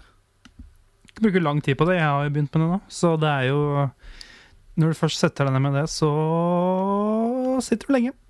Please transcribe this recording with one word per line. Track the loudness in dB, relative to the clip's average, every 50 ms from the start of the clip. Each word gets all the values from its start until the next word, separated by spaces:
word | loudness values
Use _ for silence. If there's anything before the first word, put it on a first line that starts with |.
| -20 _ _ _ _ _ _ _ -20 -20 _ -20 -20 -20 -20 -20 _ _ _ _ _ -20 -6
Du | 0 0
bruker | 2 2 2
lang | 2 0 0 0
tid | 0 0 0
på | 2 2 2
det. | 2 2
Jeg | 2 2
har | 0 0 0
jo | -2
begynt | -2 -2 -2 -2 0
med | 0
det | 0 0
nå. | 0 -2 -6 -8
Så | -6 -2 0 0 2 2
det | 2 0
er | 0 0 0 0
jo, | 0 0 0 0 0 0 0 -2 -4 _ -18 -20 -20 -20 -20 -20 -20 -20 -20 -20 -20 -20 -20 -8 -2 0
når | 0 0 0
du |
først | 0 -2 -2 0 0
setter | 0 0 0 0 -2
deg | 0 0
ned | 0
med | 0 0 0
det, | -2 -2 -4
så | -2 0 0 0 2 0 0 0 0 0 0 0 0 0 0 0 0 0 0 0 0 0 0 0 0 0 0 -2 -2 -2 -2 -2 -2 -2
sitter | -2 -2 -2 -4 -2 0
du | 0
lenge. | 0 0 -2 -4 _ _ _